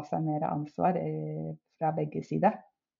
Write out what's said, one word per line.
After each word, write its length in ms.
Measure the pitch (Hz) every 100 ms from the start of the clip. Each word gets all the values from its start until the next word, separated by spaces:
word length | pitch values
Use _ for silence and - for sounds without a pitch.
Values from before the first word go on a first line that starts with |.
seg 220 | 151 165
mer 200 | 156 151
ansvar, 540 | 156 147 151 - 170 175
eh, 560 | 156 156 156 156 160 156 _
fra 180 | - 160
begge 300 | 160 156 160
sider. 340 | 156 156 165 - - _ _ _